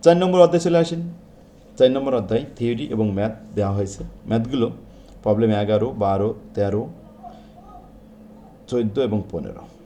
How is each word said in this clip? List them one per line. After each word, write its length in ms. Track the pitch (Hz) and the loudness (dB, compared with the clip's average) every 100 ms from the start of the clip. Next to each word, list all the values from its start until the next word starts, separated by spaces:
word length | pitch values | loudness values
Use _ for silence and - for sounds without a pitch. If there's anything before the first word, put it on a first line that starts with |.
চার 140 | 165 175 | 6 4
নম্বর 160 | 185 185 | 4 6
অধ্যায় 180 | 170 175 170 | 6 6 2
চলে 120 | 170 | 2
আসেন। 160 | 165 165 170 - - - - - - - | 2 -2 -8 -12 -20 -20 -20 -20 -20 4
চার 120 | 131 135 | 4 4
নম্বর 160 | 135 123 | 0 -2
অধ্যায় 220 | 95 110 143 - | 0 -2 -4 -4
থিওরি 280 | 120 117 151 | -2 -2 -4
এবং 120 | 113 107 98 | -2 -2 0
ম্যাথ 180 | 107 110 - - | -2 -4 -10 -4
দেওয়া 160 | 101 98 | -2 -2
হয়েছে। 240 | 98 - - - - | -4 -6 -14 -14 -4
ম্যাথগুলো 360 | 113 113 135 113 - - - - - | -2 -2 -2 -2 -4 -18 -20 -20 -8
প্রবলেম 260 | - 104 113 107 | -2 2 2 2
এগারো, 260 | 104 107 117 135 | 2 0 0 -2
বারো, 240 | 101 98 104 - - | -2 0 -2 -4 -10
তেরো, 280 | - 101 104 135 175 - - - - - - - 762 - - - - - - - - - | -4 -2 -2 -6 -12 -20 -20 -20 -20 -20 -20 -20 -20 -20 -20 -20 -20 -20 -20 -20 -20 -6
চোদ্দ 280 | 127 110 104 127 | -2 -2 -2 -2
এবং 100 | 104 92 | -2 -4
পনেরো। 320 | 85 - - - - | -8 -10 -14 -18 -20